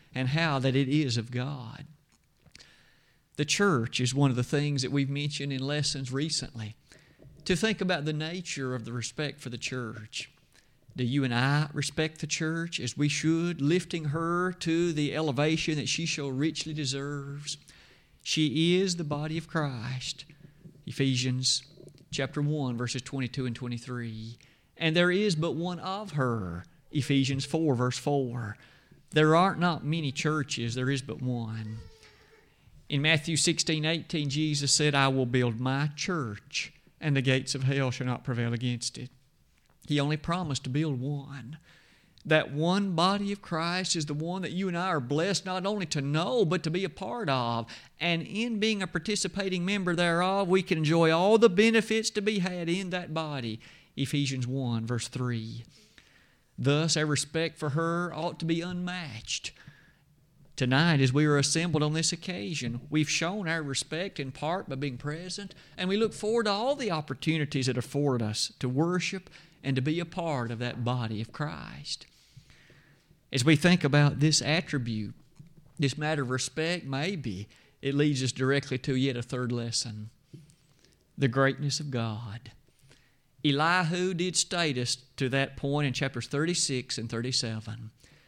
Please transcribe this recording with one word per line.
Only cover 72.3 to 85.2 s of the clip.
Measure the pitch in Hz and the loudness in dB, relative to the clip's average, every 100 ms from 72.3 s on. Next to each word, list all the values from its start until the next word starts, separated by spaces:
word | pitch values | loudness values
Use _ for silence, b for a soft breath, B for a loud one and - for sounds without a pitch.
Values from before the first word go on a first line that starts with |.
| b b b b b b b b b - | b b b b b b b b b -4
As | 135 | 2
we | 131 151 | 6 6
think | 180 180 | 8 6
about | 143 143 147 120 | 6 6 6 4
this | 151 151 | 4 4
attribute, | 135 160 - 143 117 107 107 - - - - - - - | 2 0 0 -4 -2 -4 -6 -10 -20 -20 -20 -20 -18 -2
this | 143 139 | -2 0
matter | 151 151 | -2 -2
of | 123 | -2
respect, | 127 - - 160 180 135 | -2 -4 -4 -2 -4 -4
maybe | 135 170 190 123 92 107 b b b | -4 -4 -4 -6 -6 -10 b b b
it | 135 139 | -2 4
leads | 151 135 | 4 4
us | 127 | 0
directly | - 131 139 - 127 | 0 2 2 0 -4
to | - | -2
yet | 127 135 120 | 0 0 -2
a | |
third | 117 127 123 | -6 -4 -2
lesson, | 120 117 - 120 107 110 _ _ - - _ _ b b b _ - | -2 -2 -4 -6 -8 -12 _ _ -20 -20 _ _ b b b _ -2
the | 135 | 0
greatness | 127 135 135 143 131 | 4 2 2 -2 -2
of | 147 | -4
God. | 123 113 107 117 113 - - _ b b b b b b _ | -4 -4 -4 -8 -12 -14 -20 _ b b b b b b _
Elihu | 147 139 160 180 165 180 185 | 2 4 4 4 2 2 0
did | 175 180 170 | 0 0 0
state | - 180 165 123 | 0 0 0 0
us | 120 - - | -2 -4 -8
to | - | -4